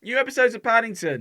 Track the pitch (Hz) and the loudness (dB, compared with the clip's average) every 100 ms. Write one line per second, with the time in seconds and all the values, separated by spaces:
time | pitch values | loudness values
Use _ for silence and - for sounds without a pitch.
0 | 185 254 277 262 254 240 233 233 226 196 | -4 -4 -2 2 2 2 2 2 2 -4
1 | 170 135 | -4 -4